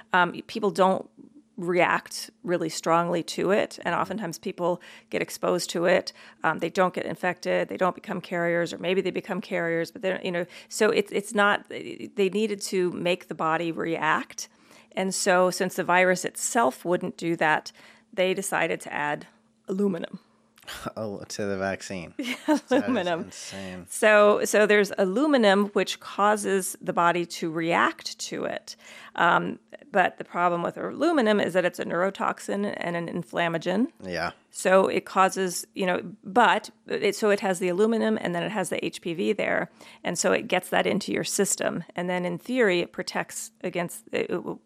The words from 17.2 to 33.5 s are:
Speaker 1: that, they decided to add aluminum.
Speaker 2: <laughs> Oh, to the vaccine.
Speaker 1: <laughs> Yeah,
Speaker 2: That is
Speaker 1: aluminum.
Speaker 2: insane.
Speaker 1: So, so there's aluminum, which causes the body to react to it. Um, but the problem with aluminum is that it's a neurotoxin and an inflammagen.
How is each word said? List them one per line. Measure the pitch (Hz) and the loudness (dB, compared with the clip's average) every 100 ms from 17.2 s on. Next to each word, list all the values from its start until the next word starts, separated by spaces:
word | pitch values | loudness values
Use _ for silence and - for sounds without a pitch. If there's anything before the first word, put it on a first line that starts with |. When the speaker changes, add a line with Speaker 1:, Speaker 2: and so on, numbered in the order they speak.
| 170 170 | -4 0
Speaker 1:
that, | 156 156 - - - - _ | 2 2 -2 -16 -20 -20 _
they | - 185 | -2 0
decided | 185 196 170 165 180 | 0 -2 -2 0 -2
to | - | -6
add | - 147 151 - _ _ _ - | -6 -4 -4 -8 _ _ _ -8
aluminum. | 190 202 170 - - | -2 -2 -2 -8 -12
Speaker 2:
<laughs> | _ _ _ _ - - - - | _ _ _ _ -16 -12 -10 -8
Oh, | 110 98 - | -8 -8 -10
to | - 101 | -6 -4
the | 98 | -2
vaccine. | 95 92 - 95 156 - | -2 -4 -6 -10 -10 -10
Speaker 1:
<laughs> | |
Yeah, | 247 247 - | -8 -6 0
Speaker 2:
That | 285 | 0
is | - | 2
Speaker 1:
aluminum. | 254 240 240 180 165 92 | 0 2 -2 -2 -4 -6
Speaker 2:
insane. | - - 196 95 90 87 | -12 -14 -12 -10 -12 -12
Speaker 1:
So, | - 214 208 208 208 - | 0 6 8 8 6 4
so | 208 214 | 4 6
there's | 208 196 - | 6 4 2
aluminum, | 190 202 311 269 208 196 202 | 0 2 4 6 6 6 4
which | 202 185 - | 0 0 -4
causes | - - 202 214 202 190 180 - | -8 2 2 2 0 -2 -2 -6
the | 170 | -4
body | 185 170 170 170 | 2 2 2 -2
to | - 170 | -6 -4
react | 160 165 175 320 - - - - | -2 0 2 2 0 -10 -10 -8
to | - - | -6 -6
it. | - - - - - - - | -6 -10 -18 -20 -20 -10 0
Um, | 170 170 175 - _ - - | 4 4 2 -6 _ -20 -2
but | 202 175 - | 2 2 0
the | |
problem | 170 180 175 170 | -8 0 2 2
with | 180 175 | -2 -6
aluminum | 175 - 320 311 220 208 | -8 -2 0 2 4 4
is | - | 2
that | 180 180 | 2 0
it's | - | -2
a | - | -4
neurotoxin | 170 190 190 - - - 202 202 - | -2 -2 0 -4 -4 -6 -4 -4 -4
and | 175 170 | -4 -4
an | 170 | -4
inflammagen. | 180 - 170 170 | -6 -6 -2 0